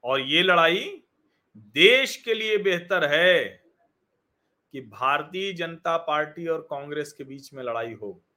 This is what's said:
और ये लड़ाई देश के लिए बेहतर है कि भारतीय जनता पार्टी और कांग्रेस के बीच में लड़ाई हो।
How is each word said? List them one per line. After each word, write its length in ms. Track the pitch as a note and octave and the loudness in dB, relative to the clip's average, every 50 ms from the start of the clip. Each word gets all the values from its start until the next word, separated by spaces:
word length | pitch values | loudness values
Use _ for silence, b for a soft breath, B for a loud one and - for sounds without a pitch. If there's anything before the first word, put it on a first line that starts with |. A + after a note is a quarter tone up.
| - | -2
और 160 | A#2+ C3 C3+ C3 | -2 -2 -2 -2
ये 200 | C3+ C#3+ E3 F3+ | 0 0 2 2
लड़ाई 600 | F#3 F3+ E3+ E3 E3 E3+ G3+ C4 F#4+ G4+ D#4+ _ _ _ _ _ _ _ _ _ _ _ A2 - - _ | 4 4 4 4 4 2 0 -4 -8 -14 -16 _ _ _ _ _ _ _ _ _ _ _ -20 -20 -10 _
देश 400 | C#3+ E3+ G#3 B3 C4 C4+ - - | 8 8 8 8 8 2 0 -6
के 180 | - - A#3+ A3+ | -10 -4 -4 -4
लिए 220 | A3 A3 A3 G#3+ G3+ | -4 -2 -2 -2 0
बेहतर 460 | F#3 G3 F3+ F3 F3 F3 G3 F3+ D#3+ | 0 0 -2 -2 -2 -2 -2 0 0
है 380 | C#3+ D3 D#3 F3 F#3 F3+ D#3+ B2 G2 - _ _ _ _ _ _ _ _ _ _ _ _ _ _ _ _ _ _ _ _ _ _ _ - | 2 2 4 4 4 4 4 2 -2 -10 _ _ _ _ _ _ _ _ _ _ _ _ _ _ _ _ _ _ _ _ _ _ _ -16
कि 60 | C3+ B2 | -16 -16
भारतीय 720 | A2 G#2 G#2+ B2+ C3 C#3+ D3 D3+ D#3 F3+ F#3 F#3+ G3 F#3+ | -16 -10 -4 0 0 0 0 -2 -6 -8 -8 -6 -6 -6
जनता 440 | E3 E3+ E3 E3+ D#3+ _ E3+ E3 E3 | -8 -8 -10 -10 -8 _ -4 -4 -2
पार्टी 480 | - - D3+ D3+ D3+ D3+ D3+ F3 E3+ | -2 -2 -2 -2 -2 -4 -8 -12 -6
और 200 | E3 D#3+ D#3+ D#3+ - | -6 -6 -6 -6 -10
कांग्रेस 420 | D3+ C#3 C#3+ D3 D3 D3+ D3 D3 - | -12 -12 -10 -8 -8 -8 -8 -10 -12
के 120 | _ C#3+ | _ -18
बीच 280 | C3+ C3+ C#3 C3+ - C#3+ | -16 -16 -20 -20 -20 -16
में 80 | C3+ B2+ | -10 -8
लड़ाई 300 | A#2+ A#2 A#2 A#2 A#2 A2+ | -6 -6 -6 -6 -8 -10
हो। 200 | G#2 G#2+ G2+ F#2 F2+ _ _ _ | -12 -12 -14 -14 -16 _ _ _